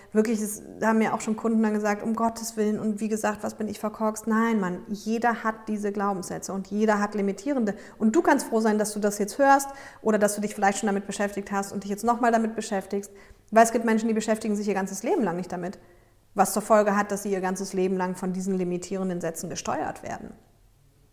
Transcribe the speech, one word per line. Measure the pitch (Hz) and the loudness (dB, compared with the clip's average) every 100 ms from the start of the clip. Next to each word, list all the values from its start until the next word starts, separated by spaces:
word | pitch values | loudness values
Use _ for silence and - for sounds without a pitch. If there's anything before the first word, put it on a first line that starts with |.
| - | -2
wirklich, | 214 226 214 | 0 2 0
es | 208 208 76 87 | -2 -6 -12 -2
haben | 220 220 | 2 4
mir | 208 | 2
auch | 226 | 0
schon | 220 214 | -2 -2
Kunden | 226 226 | 0 2
dann | 214 | 2
gesagt, | 208 208 208 | 2 0 0
um | 226 220 | -2 0
Gottes | 226 226 220 220 | 0 -2 -6 -2
Willen, | 214 214 | 0 0
und | 214 208 | -2 -2
wie | 220 | -2
gesagt, | 214 208 208 | -2 -2 -4
was | 220 220 | -8 -6
bin | 214 | -8
ich | 202 | -6
verkorkst? | 208 214 220 214 226 | -6 -2 -2 -2 0
Nein, | 220 233 220 | 2 2 2
Mann, | 180 180 - | 0 -4 -8
jeder | 208 214 226 240 226 | -8 -4 0 0 0
hat | 220 220 - | -2 -4 -6
diese | 208 208 | -4 -2
Glaubenssätze | 202 202 190 180 165 - | -2 -2 -2 -6 -8 -6
und | 196 190 | -6 -4
jeder | 208 220 208 | 0 2 2
hat | 208 | 0
limitierende. | 208 196 196 285 269 208 202 - - | 0 -2 -2 -2 0 0 -4 -12 0
Und | 220 320 | 2 4
du | |
kannst | 349 285 - | 4 2 2
froh | 226 | 2
sein, | 220 214 | 2 2
dass | 208 | 0
du | 214 | 0
das | 202 208 | -2 0
jetzt | 214 - | -2 4
hörst | 277 277 277 - - - | 6 6 4 -10 -18 -2
oder | 220 208 | 0 4
dass | 208 | 2
du | 208 | 2
dich | 208 - | -4 0
vielleicht | 196 202 | 2 2
schon | 226 | 0
damit | 220 214 | 0 -2
beschäftigt | 196 202 202 202 | -4 -2 -4 -4
hast | 196 196 | -4 -4
und | 202 | -6
dich | 202 | -6
jetzt | 202 233 | -2 0
nochmal | 233 240 | 2 4
damit | 233 220 220 | 4 2 -4
beschäftigst. | - 196 190 202 202 - - - _ | -4 -4 -2 -6 -6 -14 -20 -20 _
Weil | 220 226 | 6 6
es | |
gibt | 233 | 4
Menschen, | 226 226 226 | 2 2 2
die | |
beschäftigen | 220 220 220 220 208 | 0 0 0 0 0
sich | 208 | 0
ihr | |
ganzes | 190 190 190 | 0 -2 -4
Leben | 262 370 | -2 0
lang | 190 175 | 0 -2
nicht | 180 | -6
damit. | 180 175 - - - _ _ _ | -6 -8 -10 -18 -20 _ _ _
Was | 202 190 | 2 2
zur | 214 | 2
Folge | 208 214 208 202 | 4 6 6 2
hat, | 202 | 0
dass | 202 | -2
sie | 208 | -2
ihr | 190 | -2
ganzes | 185 190 190 | -2 -2 -2
Leben | 190 185 185 | 0 2 2
lang | 185 185 | -2 -2
von | 185 | -4
diesen | 185 190 185 | -2 -2 0
limitierenden | 175 175 - 190 190 175 | 0 -2 -4 -4 -4 -2
Sätzen | 165 160 175 | -4 -6 -8
gesteuert | - - 277 - - | -8 -4 -4 -4 -8
werden. | - - - - _ _ _ _ _ _ _ | -10 -10 -12 -18 _ _ _ _ _ _ _